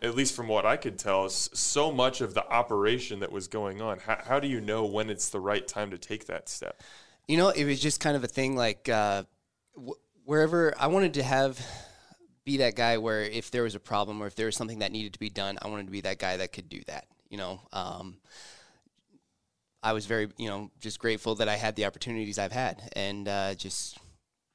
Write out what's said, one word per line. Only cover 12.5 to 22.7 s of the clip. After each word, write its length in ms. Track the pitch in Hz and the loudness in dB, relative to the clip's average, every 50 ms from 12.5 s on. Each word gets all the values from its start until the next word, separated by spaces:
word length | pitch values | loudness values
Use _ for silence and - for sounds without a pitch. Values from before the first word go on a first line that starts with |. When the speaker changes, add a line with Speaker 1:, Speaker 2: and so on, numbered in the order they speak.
| 143 | 2
Speaker 2:
that 180 | 135 131 120 104 | 4 4 4 4
guy 220 | 120 117 117 117 | 4 4 4 4
where 260 | 113 110 113 110 107 107 | 4 2 2 0 0 0
if 280 | 107 110 117 - - | -2 -4 -6 -4 -2
there 120 | - 123 117 | 0 0 0
was 120 | 113 95 | 0 -2
a 40 | 101 | -6
problem 420 | - - 117 104 104 101 104 107 104 | -6 -2 0 0 0 0 -2 -6 -6
or 40 | |
if 80 | 101 - | -6 -4
there 100 | - 110 | -2 -2
was 100 | 110 104 | -2 -2
something 240 | - 117 110 113 107 | -2 -4 -6 -4 -4
that 120 | 104 98 101 | -4 -2 -2
needed 180 | 110 107 104 95 | -4 -6 -6 -8
to 60 | - | -8
be 100 | 110 104 | -8 -6
done, 280 | 92 101 98 98 98 - | -4 -4 -4 -4 -4 -6
I 60 | - | -8
wanted 200 | 104 104 104 98 | -8 -8 -8 -8
to 40 | 95 | -8
be 100 | 95 101 | -6 -4
that 160 | 92 95 98 | -4 -4 -4
guy 200 | - 95 92 92 | -2 -2 -2 -2
that 160 | 92 95 87 - | -2 -4 -6 -8
could 160 | - 90 80 | -12 -14 -12
do 100 | - - - | -14 -14 -12
that, 180 | - - 71 - _ _ _ _ - | -10 -12 -12 -12 _ _ _ _ -14
you 80 | 104 | -10
know? 220 | 101 95 90 95 92 - - - | -8 -8 -8 -8 -10 -12 -10 -8
Um, 440 | 98 90 92 90 92 92 95 95 - _ _ - - - - - - - _ _ _ _ _ _ _ _ _ _ _ _ _ _ _ _ _ _ _ _ _ _ _ - | -6 -6 -6 -8 -10 -12 -14 -16 -20 _ _ -20 -20 -20 -20 -20 -20 -20 _ _ _ _ _ _ _ _ _ _ _ _ _ _ _ _ _ _ _ _ _ _ _ -2
I 100 | 110 110 | 0 0
was 120 | 110 101 | 0 0
very, 240 | 101 117 110 107 104 - | 0 0 0 0 -2 -6
you 120 | - 117 110 | -8 -6 -6
know, 220 | 98 98 104 98 _ - | -6 -6 -8 -12 _ -12
just 200 | - 110 - - | -10 -10 -8 -4
grateful 360 | - 117 110 107 - 113 110 | -2 -2 -2 0 -2 -2 0
that 120 | 104 113 107 | 0 0 0
I 60 | 104 | 0
had 200 | 104 113 110 104 | 0 0 -2 0
the 100 | 107 104 | 0 -2
opportunities 540 | 98 - - - 123 117 113 110 104 98 107 | -2 -2 -4 -6 -6 -4 -4 -4 -4 -4 -2
I've 120 | 101 95 | -2 -2
had 300 | 107 123 131 101 | -2 -2 -2 -2